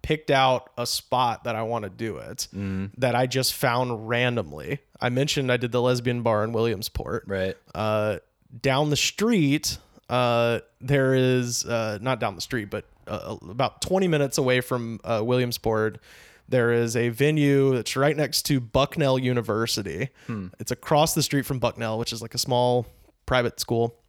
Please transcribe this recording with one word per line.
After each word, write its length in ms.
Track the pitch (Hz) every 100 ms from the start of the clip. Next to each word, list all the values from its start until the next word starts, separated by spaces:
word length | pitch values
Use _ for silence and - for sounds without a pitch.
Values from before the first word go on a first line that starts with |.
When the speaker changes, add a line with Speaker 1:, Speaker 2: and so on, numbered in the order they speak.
Speaker 1:
picked 300 | - 156 -
out 360 | 139 131 123 - -
a 80 |
spot 600 | 120 - - 127 123 113
that 100 | 123
I 80 | 110
wanna 260 | 113 117 104
do 280 | 104 113 78
it 320 | 53 - -
Speaker 2:
Mm. 360 | 95 98 95 101 -
Speaker 1:
that 160 | 123
I 120 | 120 127
just 280 | 127 131
found 540 | - 135 120 127 113 110
randomly. 720 | 120 123 120 82 76 71 139 _ -
I 80 | 123
mentioned 400 | 123 147 - 131
I 40 | 123
did 140 | 120
the 100 | 123
Lesbian 420 | 123 127 120 120
Bar 200 | 117 107
in 80 | 110
Williamsport. 680 | 117 117 98 - - - 101 -
Speaker 2:
Right. 280 | 95 95 - _
Speaker 1:
Uh, 440 | - 107 107 107 95 _ _ _ 120
down 280 | 139 131 151
the 60 | 143
street, 840 | - - 220 226 147 147 - - _ - _
uh, 480 | 123 123 117 117 117 - _
there 340 | 127 139 131
is, 500 | 131 127 127 123 120
uh, 340 | - 117 110 104
not 160 | 120 127
down 160 | 113
the 60 | 90
street, 280 | - 123 101
but, 160 | 107 - _ -
uh, 300 | 107 - 107 -
about 320 | 113 127 -
twenty 280 | - 190 185
minutes 300 | 156 139 143
away 220 | 127 127
from, 380 | - 127 117 113
uh, 160 | - 113
Williamsport, 760 | 113 123 123 113 113 110 110 107 - - - - -
there 240 | 131 117
is 240 | 117 117 117
a 120 | 120
venue 640 | 113 143 156 143 139 135
that's 220 | 127 107 131
right 200 | 143 151
next 260 | 147 - -
to 120 | 139
Bucknell 600 | 117 131 139 - 139 131
University. 880 | 127 123 110 107 117 - 98 78 131 _ -
Speaker 2:
Hmm. 220 | 110 90 -
Speaker 1:
It's 140 | -
across 420 | 123 - 147 156
the 80 | -
street 240 | 139 143 -
from 140 | 131
Bucknell, 360 | 117 110 113 110
which 140 | 117
is, 80 | 113
like, 140 | 113
a 40 | 123
small 480 | - 123 123 123 117 _ _ _
private 360 | - 127 120 -
school. 340 | - 117 117 -